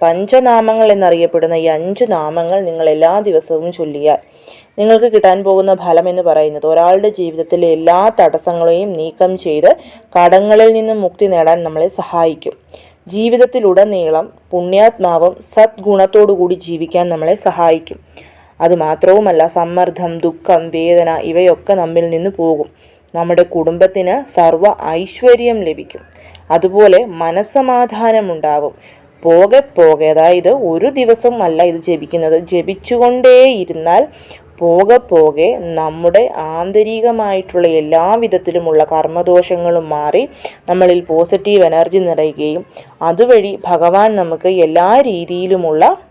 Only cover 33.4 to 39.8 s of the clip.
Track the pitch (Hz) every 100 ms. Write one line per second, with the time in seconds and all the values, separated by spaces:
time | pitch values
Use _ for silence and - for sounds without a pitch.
33.4 | 262 220 175 160 165 190 294 - - -
34.4 | _ - 170 175 202 247 247 170 156 147
35.4 | 180 254 170 160 156 160 170 190 254 -
36.4 | 160 165 180 208 214 226 233 226 208 190
37.4 | 190 180 170 160 151 165 180 233 226 180
38.4 | 180 175 165 156 151 156 156 170 175 180
39.4 | 180 175 175 170